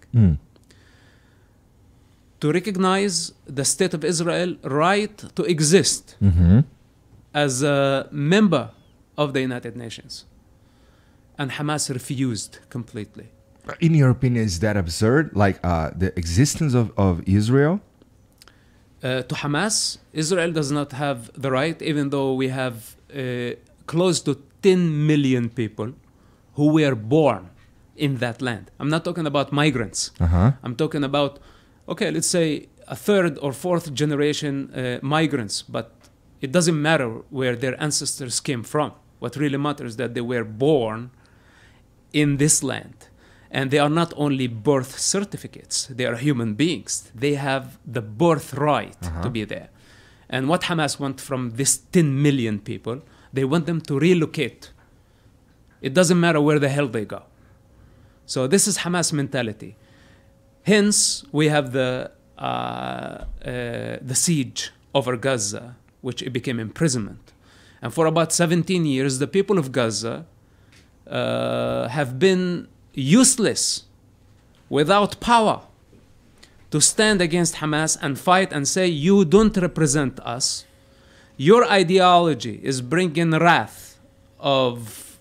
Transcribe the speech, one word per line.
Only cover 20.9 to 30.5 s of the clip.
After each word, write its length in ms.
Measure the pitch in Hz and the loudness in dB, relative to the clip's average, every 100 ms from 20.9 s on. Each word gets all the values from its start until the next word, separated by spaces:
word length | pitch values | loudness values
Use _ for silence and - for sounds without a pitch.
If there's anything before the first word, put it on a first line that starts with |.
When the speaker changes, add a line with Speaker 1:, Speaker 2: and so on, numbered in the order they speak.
Speaker 2:
have 380 | 127 143 123 113 | -4 -4 -4 -10
the 160 | - 135 | -8 -2
right, 300 | 131 156 165 | 0 0 -2
even 280 | - 147 143 | -2 -2 0
though 240 | 139 135 | -2 -2
we 140 | 131 131 | 0 -2
have, 480 | 131 127 113 - - _ | -2 -6 -6 -16 -20 _
uh, 380 | 139 127 123 120 117 _ _ - | -10 -8 -6 -6 -8 _ _ -6
close 340 | 160 185 160 | 0 2 2
to 120 | - 135 - _ | -2 -4 -6 _
ten 440 | 196 185 170 147 151 | 4 4 2 2 2
million 420 | 151 135 127 117 | 4 4 2 0
people 440 | - 107 - 110 135 _ _ _ _ _ | -4 -6 -6 -8 -10 _ _ _ _ _
who 120 | - 147 | 2 4
were 220 | 156 147 | 4 2
born 560 | 120 107 151 143 101 90 - - _ _ - | 0 2 4 4 2 -6 -20 -20 _ _ -6
in 220 | 147 127 | -4 -2
that 220 | 120 113 | -4 -4
land. 280 | 127 107 98 - | -6 -6 -10 -8
I'm 120 | 139 | -2
not 140 | 160 | -2
talking 220 | 175 170 156 | -2 -6 -2
about 240 | 143 135 | -2 -2
migrants. 600 | 143 156 127 98 - - - | 2 2 0 -4 -6 -8 -2
Speaker 1:
Uh-huh. 320 | 87 85 110 | 2 4 4